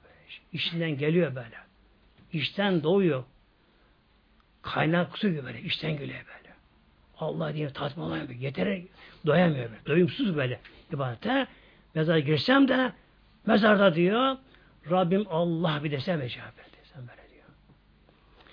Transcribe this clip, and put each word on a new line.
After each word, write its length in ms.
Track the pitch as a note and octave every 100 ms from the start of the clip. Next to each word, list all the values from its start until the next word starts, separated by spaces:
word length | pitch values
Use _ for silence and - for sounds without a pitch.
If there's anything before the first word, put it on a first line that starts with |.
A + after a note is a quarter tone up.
böyle. 380 | _ - - - _
İçinden 380 | E3 - E3+ E3
geliyor 440 | C#3 D3 E3+ D#3+
böyle. 220 | C3 A2+ - - _ _ _ _ _ -
İçten 500 | D#3+ C3 - G3+ F3+
doğuyor. 420 | D3 G3 F3+ C3+ B2+ _ _ _ _ _ _ _ _ _ _ _ _ _
Kaynak 560 | - - D3+ E3+ F3 -
su 100 | G#3+
gibi 160 | D#3
böyle, 180 | B2+ A#2
içten 300 | F#3 - D#3+
geliyor 260 | D3 C3 B2+
böyle. 360 | - - - - _ _ _ _ _ -
Allah 360 | D#3+ D3+ D#3+
diye 180 | D3+ D3
tatmin 320 | - D3 D3+
olamıyor. 240 | D#3+ D#3+ D3
Yetere 540 | A#2+ C3+ C3+ F#3+ G3 F3 - - - D3+
doyamıyor 440 | D3+ F3+ C#3 A#2
böyle. 160 | A2 -
Doyumsuz 500 | D#3+ F3+ - B3 D3+
böyle 240 | B2+ A#2 - - -
ibadete. 540 | D3 C3 A#2+ G#3 C4 B3 - - _ _
Mezara 240 | D#3+ D#3 E3
girsem 500 | C#3 D3+ F3+ C4+ C4+
de, 240 | B3+ B3+ - _ _ _ _ -
mezarda 480 | A3 G#3+ G3+ G3+
diyor, 420 | D#3+ F3 A3 C4 C4 - - _ _ D3
"Rabbim 360 | F3+ F#3 F#3+ G3+
Allah." 540 | D#3+ F3 E3 E3+ D3
bir 60 | D3
desem, 380 | C#3+ B2+ E3+ B2
cevap 300 | - - -
ver 60 | - -
desem 280 | _ C#3+ B2
böyle 220 | - -
diyor. 140 | - - - _ - _ _ _ _ _ - -